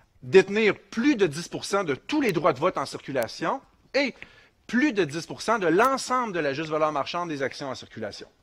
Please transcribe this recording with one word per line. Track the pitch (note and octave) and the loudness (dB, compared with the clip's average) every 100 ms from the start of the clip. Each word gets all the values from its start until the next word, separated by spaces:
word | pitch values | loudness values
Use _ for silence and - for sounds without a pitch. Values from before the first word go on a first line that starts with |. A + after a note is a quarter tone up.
| _ _ | _ _
détenir | B2+ F3+ F#3 G3+ A3 - | 4 6 6 4 2 0
plus | - - C4 B3+ | -4 0 2 4
de | F#3 | 2
dix | C#3+ E3+ | -2 -10
pour | D#3 | -10
cent | - G3 | -4 -2
de | F3+ | 0
tous | C3 - D4+ | -4 -2 0
les | C4 | 0
droits | E3 E3+ | 2 2
de | B2+ | 2
vote | E3+ G3+ | 0 -2
en | |
circulation | - D3 - C3 A2 - E3 B3+ - _ _ | -6 -8 -6 -4 -4 -4 -4 -4 -8 _ _
et | B3+ C#4+ - - - - _ - | -2 -2 -4 -16 -20 -20 _ -4
plus | A#3 D4+ | 2 2
de | G3+ | 2
dix | D#3+ D#3+ | 0 -2
pour | - D3 | -8 -6
cent | - A3+ | 0 2
de | F3 | 4
l'ensemble | E3+ B3+ C4+ - B3+ A#3 | 6 4 2 -2 -2 -2
de | F3 | -2
la | D3 | -2
juste | C3+ D#3 | -4 -4
valeur | D3+ D#3 | 0 0
marchande | D3 C3 F3 F3 | 0 -4 -6 -6
des | D3 | -4
actions | C3 - C#3 | -6 -6 -10
en | |
circulation. | A#2+ G#2+ - G#2+ - - _ | -10 -12 -10 -10 -10 -16 _